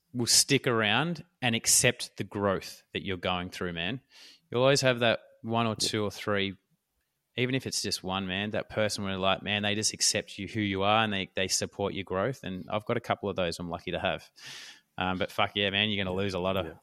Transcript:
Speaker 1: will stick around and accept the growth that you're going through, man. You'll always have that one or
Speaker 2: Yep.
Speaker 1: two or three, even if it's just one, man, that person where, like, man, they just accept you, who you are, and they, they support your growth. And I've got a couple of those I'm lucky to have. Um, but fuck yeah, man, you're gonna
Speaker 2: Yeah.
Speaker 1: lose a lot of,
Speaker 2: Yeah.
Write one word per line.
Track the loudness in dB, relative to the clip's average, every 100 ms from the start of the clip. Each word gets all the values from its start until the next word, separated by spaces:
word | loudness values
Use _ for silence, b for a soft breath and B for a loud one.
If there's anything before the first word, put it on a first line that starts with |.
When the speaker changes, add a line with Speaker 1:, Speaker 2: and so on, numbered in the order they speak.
| _
Speaker 1:
will | -2 4
stick | 4 6 4 4
around | 2 4 2 2 -4 -10 _
and | 0
accept | 0 4 4 4 2 -4 -10
the |
growth | -6 0 2 0 -4 -14 _
that | -6
you're | -4 -4
going | -2 -2 -4
through, | -6 -6
man. | -4 -4 -6 B B B B _
You'll | 2
always | 4 6
have | 4 4
that | 4 2 -2 _
one | -2 0 2
or |
Speaker 2:
Yep. | 0
Speaker 1:
two | 0 0
or | -2
three, | -2 -2 0 0 -4 _ _ _ _ _ _ _ -4
even | -2 -2
if | -2
it's | -4
just | -4 -4
one, | -2 -4 -2
man, | -2 -2
that | -4 -4
person | -2 0 -2
where, | -4 0
like, | 2 0
man, | 0 0
they | 0
just | 0 -2
accept | 0 0 0 -4 -8
you, | -6
who | -2
you | 0 2
are, | 4 4
and | 4
they, | 0 -4
they | -2 0
support | 0 -2 -2 -4
your | -4
growth. | -4 -2 -2 -4
And | -8 -8 -4
I've | -4 -2
got | -4
a |
couple | -2 -2 -2
of |
those | -2 -2 -2
I'm | -6
lucky | -8 -6
to | -2
have. | -2 -2 -8 B B B B B _ -4
Um, | -2 0
but | -2
fuck | 0 0 0
yeah, | 0
man, | 2 0
you're | 0
gonna | -2 -2
Speaker 2:
Yeah. |
Speaker 1:
lose | -2
a | 0
lot | 0 0
of, | -4
Speaker 2:
Yeah. | -6